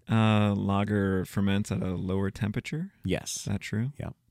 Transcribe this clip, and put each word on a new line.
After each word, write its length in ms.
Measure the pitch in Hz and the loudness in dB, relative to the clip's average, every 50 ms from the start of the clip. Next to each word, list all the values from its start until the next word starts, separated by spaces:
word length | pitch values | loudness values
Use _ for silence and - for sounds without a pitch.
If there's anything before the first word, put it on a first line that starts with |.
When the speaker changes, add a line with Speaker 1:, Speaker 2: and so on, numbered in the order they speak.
| - - | -2 0
Speaker 1:
Uh, 420 | 113 110 110 110 107 104 104 104 101 | 2 4 4 4 4 4 4 4 2
lager 680 | 98 98 98 98 101 104 101 104 101 98 95 95 92 87 | 2 2 2 2 2 2 2 2 2 2 2 2 0 0
ferments 480 | - - 104 98 98 98 101 107 - | -2 0 0 2 2 2 2 0 -2
at 100 | 101 92 | -2 -2
a 120 | 95 90 92 | -2 -2 -2
lower 360 | 92 95 92 95 95 98 98 | -2 -2 -2 0 0 0 -2
temperature. 600 | - - 107 101 104 120 - - 151 156 185 196 _ _ | -2 -2 -4 -2 -2 -4 -4 -4 -4 -6 -6 -6 _ _
Speaker 2:
Yes. 340 | - 92 90 - - - - - | -2 -2 -2 -2 -2 -6 -8 -6
Speaker 1:
Is 60 | - | -4
that 160 | - 101 95 | -4 -4 -4
true? 300 | - - 104 107 120 139 - - | -4 -4 -4 -2 -2 -4 -4 -6
Speaker 2:
Yeah. 120 | - - - _ _ _ | -8 -10 -10 _ _ _